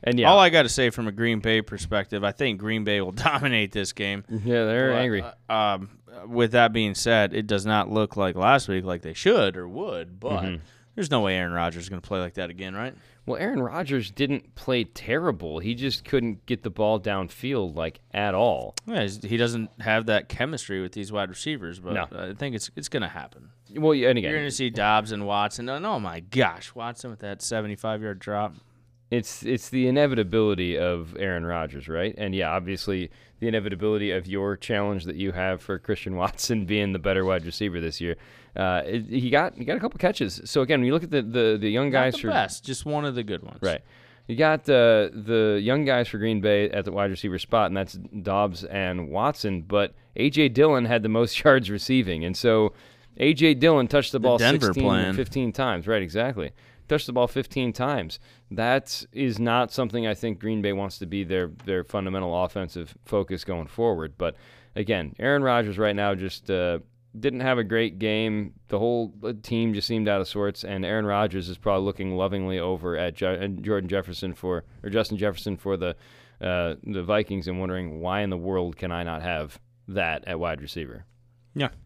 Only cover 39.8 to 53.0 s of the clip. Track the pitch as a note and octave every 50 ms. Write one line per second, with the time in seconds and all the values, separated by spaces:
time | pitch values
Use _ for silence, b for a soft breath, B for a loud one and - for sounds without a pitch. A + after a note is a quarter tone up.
39.8 | F3+ B3 - - - F3+ - - C3+ G2 F2 - - A2 - D3 C3 B2+ D#3 C#3
40.8 | B2 B2 C#3 E3 E3 E3+ D#3+ C#3+ A#2 G#2+ A2+ B2 A#2 A2 A2 G#2+ G2+ G#2+ G#2 A#2+
41.8 | C#3 C#3+ B2+ C3+ B2+ C3 B2 - - A2+ - - A2 F#2 - - _ C3+ C3 -
42.8 | - D3 D3 D3 D3 C#3+ B2+ B2 A#2 G#2 G2 F2+ F#2+ - - G2+ - F#2+ E2 -
43.8 | - b b b b b b b b - A#2 A#2 D3+ E3 D#3 D3+ - - C#3+ B2
44.8 | A#2+ A#2 A2+ G#2+ G#2 E2+ - A2 G#2 G#2+ A#2 A2+ A2 G#2+ G#2 G#2 G2+ A2+ B2+ D3
45.8 | D3+ C3+ C3 B2 A#2+ - - G#2+ G#2 A2+ A2 G#2 F#2+ G#2+ G#2 G2+ G#2 G2+ - G2+
46.8 | F#2 G2+ F2 G2 G2+ G2+ F#2+ F2+ - G#2 F2+ F2+ - - - A2+ G#2+ F2 F2+ G2
47.8 | F#2+ - - F#2 F2+ - - G#2+ F2+ G2 F#2+ G2+ G#2 G#2 F2+ E2+ F#2+ - - G2
48.8 | F#2+ F2+ F2+ F2+ E2+ C#2+ D2 F#2+ A2+ C#3+ D3 - - G#2+ G2 F2+ D#2+ F2 G2+ G2+
49.8 | G2+ F#2+ - b b b b - A#2 C#3+ C3+ D3 D#3 C3+ A#2 B2 D3 D#3 D3 B2+
50.8 | A#2+ A2+ A#2+ A#2 G#2 A2 A2 A2+ A#2+ A2 - - - D#3 C3+ C3 A#2 F#2 G#2 G2+
51.8 | - - C3 C3 A#2+ F#2 F2 D#2 D#2+ F2 F#2 - - A#2+ A2+ A2 G#2+ G#2 - B
52.8 | B B B B